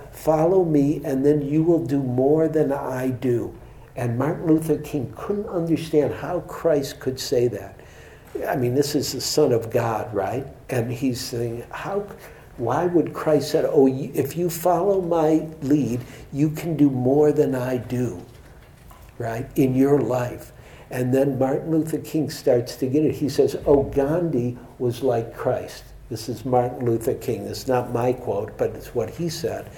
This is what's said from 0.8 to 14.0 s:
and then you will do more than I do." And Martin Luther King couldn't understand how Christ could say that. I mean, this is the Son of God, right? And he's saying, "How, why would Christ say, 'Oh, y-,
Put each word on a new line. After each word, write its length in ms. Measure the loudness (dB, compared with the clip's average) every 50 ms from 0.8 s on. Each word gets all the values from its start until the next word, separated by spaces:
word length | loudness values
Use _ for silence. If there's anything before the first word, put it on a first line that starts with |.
| 4 2 2 0 -2
and 200 | -2 0 2 4
then 180 | 4 4 4 2
you 200 | 0 2 2 4
will 220 | 4 4 2 2
do 180 | 0 0 0 0
more 460 | 0 0 2 4 4 4 4 4 2
than 240 | 2 2 2 2 0
I 380 | -2 -4 -6 -4 -4 -2 -2
do." 420 | -4 -2 0 0 0 0 -2 -4 -8 -14 -18 -20 -20 -20 -20 -16 -10
And 240 | -6 -4 -2 -2 0
Martin 280 | 0 -2 -2 -2 2
Luther 320 | 4 4 4 4 2 -2 -2
King 340 | -2 -6 -6 -4 -4 -6 -8
couldn't 320 | -10 -6 -4 -4 -4 -4 -4
understand 640 | -4 -2 0 0 0 0 0 2 2 2 2 2 0
how 260 | -4 -6 -6 -6 -6
Christ 580 | -6 -8 -10 -2 0 2 2 2 0 -4 -8 -6
could 220 | -6 -6 -4 -4
say 260 | -4 0 2 2 2 2
that. 300 | 0 -2 -10 -12 -16 -18 -20 -20 -20 -20 -20 -20 -20 -20 -20 -12 -10 -8 -4 -2
I 80 | -2
mean, 180 | 0 0 0 2
this 200 | 2 2 2 0
is 180 | -2 -2 -2 -6
the 80 | -6
Son 320 | -4 -2 2 2 4 4 4
of 180 | 2 0 0
God, 420 | -2 0 0 0 -2 -2 -4 -4 -4
right? 320 | -4 -2 -2 -4 -6 -6 -8 -14 -16 -8 -4
And 200 | -2 -2 -2 -2
he's 300 | -4 -2 -2 -2 -2 -2
saying, 440 | -6 -6 -6 -4 -4 -4 -6 -8 -10 -10
"How, 340 | -12 -10 -8 -4 -4 -4 -4 -6 -12 -18 -18 -20 -20 -20 -20 -18 -10
why 300 | -6 -2 0 0 2 0
would 260 | 2 4 2 2 2 -2
Christ 380 | -4 0 2 2 2 2 2
say, 160 | 0 0 2 4
'Oh, 120 | 6 6 6
y-, 280 | 6 6 2